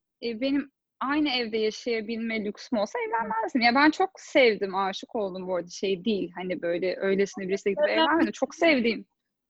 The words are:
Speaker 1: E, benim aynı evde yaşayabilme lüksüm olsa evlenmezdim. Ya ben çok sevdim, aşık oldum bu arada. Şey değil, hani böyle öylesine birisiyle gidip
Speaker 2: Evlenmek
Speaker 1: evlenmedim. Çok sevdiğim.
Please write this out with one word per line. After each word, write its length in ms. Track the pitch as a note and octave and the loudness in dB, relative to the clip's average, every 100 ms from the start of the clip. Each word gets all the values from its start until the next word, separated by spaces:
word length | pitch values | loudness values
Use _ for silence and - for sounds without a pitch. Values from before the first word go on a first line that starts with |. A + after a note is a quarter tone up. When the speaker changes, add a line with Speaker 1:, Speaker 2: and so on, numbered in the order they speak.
| _ _ | _ _
Speaker 1:
E, 180 | A#3 A3 | -8 -4
benim 300 | C4+ C#4 C#4 _ _ _ | 0 0 -2 _ _ _
aynı 280 | B3 D4 D4+ | -2 0 0
evde 280 | B3 A#3 A3 | 0 -2 0
yaşayabilme 840 | G#3+ G#3 - A3+ G#3+ A3+ A3+ A3 | -2 -2 -4 -4 -2 -4 -2 -4
lüksüm 340 | G#3 G3+ - A#3 | -4 -8 -4 -2
olsa 200 | G3+ B4 A4+ | -2 -4 -2
evlenmezdim. 520 | A4 - A4+ A4 C#4 | -2 -2 -4 -2 2
Ya 140 | A#3 | 2
ben 160 | B3 D4+ | 6 4
çok 200 | D4+ F#4+ - | 4 -2 -2
sevdim, 540 | - D4+ B3 G#3 G3 | 0 6 6 4 -2
aşık 420 | F#3+ G3 F#3+ - B3 | -2 -2 -4 -8 -4
oldum 300 | G3 F#3 F#3 | -4 -4 -4
bu 60 | F3+ | -4
arada. 120 | F3 | -6
Şey 360 | - G3 F#3+ | -6 -2 -2
değil, 280 | F#3 G3+ F3 | 0 -2 -2
hani 280 | F3 F#3 F3+ | -6 -6 -4
böyle 340 | E3+ F3 F#3 - | -2 0 -2 -2
öylesine 480 | G3 G3 G3 - F#3 | 0 2 0 -2 -6
birisiyle 240 | G3 G#3 | -2 -2
gidip 100 | G3 D4+ | 0 2
Speaker 2:
Evlenmek 180 | D#4+ D#4+ | 2 2
Speaker 1:
evlenmedim. 240 | D#4+ D#4+ | 4 2
Çok 220 | - C4 | 0 -6
sevdiğim. 520 | - E4+ C4+ A#3 G3 - _ _ _ | 2 4 4 2 -2 -6 _ _ _